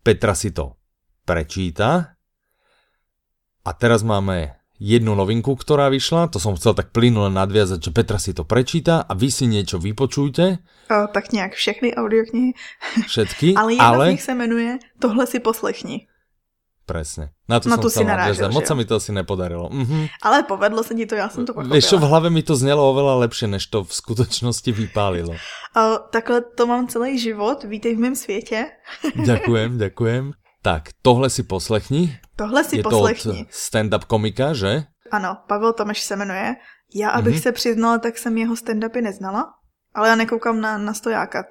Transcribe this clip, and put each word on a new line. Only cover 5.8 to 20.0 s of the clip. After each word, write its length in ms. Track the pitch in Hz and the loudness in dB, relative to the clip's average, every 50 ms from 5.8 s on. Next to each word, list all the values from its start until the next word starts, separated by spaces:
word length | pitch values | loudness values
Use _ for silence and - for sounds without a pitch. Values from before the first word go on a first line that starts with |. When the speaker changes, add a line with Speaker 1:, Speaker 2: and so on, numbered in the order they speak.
| 143 139 | 4 2
Speaker 1:
vyšla. 400 | 135 135 - - 165 170 170 165 | 2 0 0 0 0 0 0 0
To 80 | - | -2
som 160 | 101 - 107 95 | -4 -2 -2 -2
chcel 220 | 82 - 113 95 | 2 2 2 2
tak 140 | 95 95 - - | 2 -2 -2 2
plynule 380 | 117 117 123 117 107 101 98 95 | 4 4 4 4 4 2 2 2
nadviazať, 460 | 95 95 98 98 107 101 90 95 82 | 0 0 2 4 4 4 2 0 -4
že 100 | - 85 | -6 -2
Petra 280 | 73 117 110 - 104 - | 0 0 0 0 -2 -4
si 100 | - 98 | -4 -4
to 120 | 90 - 78 | -4 -6 -4
prečíta 560 | - 107 123 127 - - 165 127 165 165 156 | 0 2 2 2 2 -2 0 2 2 2 2
a 100 | - - 98 | 0 -2 -2
vy 140 | 92 120 139 - | 0 0 0 0
si 140 | - 135 117 | 0 2 2
niečo 300 | 107 104 92 - 101 87 | 2 0 0 -2 -4 -4
vypočujte. 760 | 87 104 104 - 139 131 - 143 139 143 123 165 175 190 185 170 - _ _ _ _ | -4 -4 -2 -2 -2 -2 0 -2 -2 0 2 2 2 2 2 -2 -6 _ _ _ _
Speaker 2:
O, 200 | - 220 208 208 | 0 0 0 0
tak 240 | 208 208 202 202 - | 0 -2 -4 -2 -2
nějak 240 | 233 208 185 190 - | -2 -4 -4 -4 -4
všechny 400 | - - 208 214 - 254 233 - | -4 -2 -2 -2 0 -2 -2 -2
audioknihy. 560 | 240 226 208 220 226 220 226 - 240 254 254 - - - - - _ - - - 226 202 | -2 -2 0 2 0 0 0 0 0 0 0 -2 -4 -12 -20 -18 _ -12 -2 -2 -2 -2
Speaker 1:
Všetky, 480 | - - 117 107 - - - 143 170 190 | 0 0 0 0 0 0 2 2 4 4
Speaker 2:
<laughs> 40 | 208 | 4
Ale 140 | 220 226 233 | 4 4 4
jedna 140 | - 120 | 6 6
Speaker 1:
ale 180 | 117 120 127 147 | 6 8 6 6
Speaker 2:
z 60 | 180 | 4
nich 100 | 185 - - | 2 2 -2
se 120 | - 254 | -4 -4
jmenuje 420 | 247 240 226 233 233 233 233 247 262 - _ _ _ | -2 -2 0 0 0 -2 -2 -6 -8 -10 _ _ _
Tohle 260 | - 240 208 254 247 | -2 0 2 0 0
si 120 | 247 - 240 | 0 -2 -2
poslechni. 680 | - 220 220 - - 202 196 - - 185 - 214 - _ _ _ _ _ _ _ _ _ _ _ _ _ _ _ _ | -2 -2 -2 -2 -4 -6 -6 -6 -10 -10 -10 -10 -12 _ _ _ _ _ _ _ _ _ _ _ _ _ _ _ _
Speaker 1:
Presne. 480 | - 80 82 78 - - 80 76 73 - _ _ - | -8 -8 -6 -6 -8 -10 -10 -12 -12 -14 _ _ 0
Na 80 | 117 117 | 0 0
to 80 | - | 2
Speaker 2:
Na 80 | 240 233 | 2 2
Speaker 1:
som 80 | 226 233 | 2 2
Speaker 2:
tu 80 | 226 | 0
Speaker 1:
chcel 80 | 226 220 | 2 2
Speaker 2:
si 40 | 208 | 2
narážel, 400 | 214 196 185 - - 101 - 104 | 2 2 0 0 0 0 0 0
Speaker 1:
nadviazať. 80 | 98 117 | 0 0
Moc 80 | 156 - | 0 0
Speaker 2:
že 40 | - | 0
Speaker 1:
sa 40 | 156 | 0
Speaker 2:
jo? 40 | 127 | -2
Speaker 1:
mi 60 | 110 | 0
to 80 | - 113 | 0 -2
asi 160 | 107 - - | -2 -2 -2
nepodarilo. 560 | 104 98 87 - 98 92 90 87 87 85 87 | -4 -4 -2 -2 -4 -4 -4 -4 -6 -6 -8
Mhm. 400 | - - 139 127 117 156 156 | -6 -6 -4 -4 -2 -2 -2